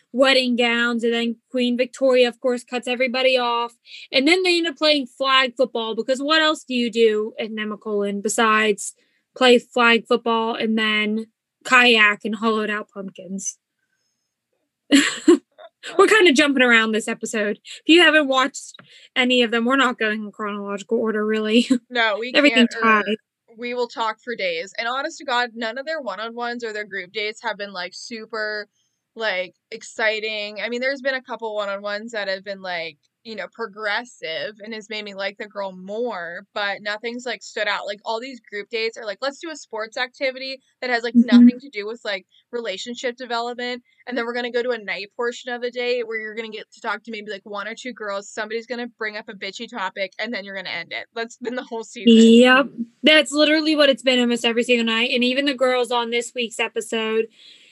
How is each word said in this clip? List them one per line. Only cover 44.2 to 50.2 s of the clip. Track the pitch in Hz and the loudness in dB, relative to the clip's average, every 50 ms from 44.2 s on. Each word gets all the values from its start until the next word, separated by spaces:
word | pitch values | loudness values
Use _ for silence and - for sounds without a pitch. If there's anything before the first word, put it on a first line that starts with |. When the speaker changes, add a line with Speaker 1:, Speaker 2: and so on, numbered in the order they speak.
| 233 | -4
Speaker 2:
we're | 233 240 | -4 -4
gonna | 247 240 240 240 | -6 -4 -4 -2
go | 240 233 | -2 -2
to | 254 | -2
a | 240 220 | -2 -4
night | 208 190 175 180 196 202 _ | -4 -8 -8 -8 -8 -10 _
portion | - 240 240 247 - - 247 240 | -6 -4 -4 -6 -6 -8 -10 -8
of | 240 | -6
the | 240 247 | -6 -6
date | 240 247 247 247 247 247 226 | -6 -4 -2 -2 -2 -2 -2
where | 220 226 220 | -4 -6 -8
you're | 220 214 208 | -8 -8 -8
gonna | 226 226 220 | -10 -10 -10
get | 214 214 - _ | -10 -14 -14 _
to | _ - | _ -12
talk | - 226 202 220 _ | -8 -8 -8 -8 _
to | 240 | -12
maybe, | 220 208 208 214 | -12 -12 -10 -10
like, | 202 196 - | -12 -12 -12
one | 220 202 202 196 208 | -12 -10 -10 -8 -10
or | 226 | -10
two | - - 254 226 | -12 -12 -14 -12
girls, | - 214 202 196 196 202 - | -10 -8 -8 -8 -8 -8 -10
somebody's | - 233 214 214 220 233 226 | -10 -10 -8 -6 -6 -8 -8
gonna | - 247 233 240 240 - - | -8 -8 -8 -8 -10 -10 -8
bring | 226 214 208 | -8 -8 -8
up | 214 208 - | -8 -12 -14
a | 214 | -14
bitchy | 190 214 196 190 - 240 220 | -12 -12 -12 -10 -10 -12 -12
topic, | 233 226 190 190 - 208 196 185 _ | -10 -8 -8 -8 -6 -6 -6 -6 _
and | - | -8